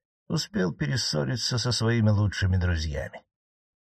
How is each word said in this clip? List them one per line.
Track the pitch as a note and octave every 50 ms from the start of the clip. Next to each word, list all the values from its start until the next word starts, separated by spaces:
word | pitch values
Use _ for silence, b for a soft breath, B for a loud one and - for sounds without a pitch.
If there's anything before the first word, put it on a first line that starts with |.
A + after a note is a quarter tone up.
| _ _ _ _ _ -
успел | E3+ D#3 - - - G#3 F#3 F3 C3
перессориться | - D#3 C#3+ C3+ A#2 - - - D3+ C#3+ C3 C3 A#2 - - B2+
со | A#2 - B2
своими | A2 - A2+ A2+ A#2 A#2 G#2+ G#2+
лучшими | G#2 G2+ G#2+ G2 - - G2 F#2 F#2
друзьями. | F#2 F2 F2+ F2 D#2+ D#2 D#2+ C#2+ - - - - - - _ _ _ _ _ _ _ _ _ _ _ _ _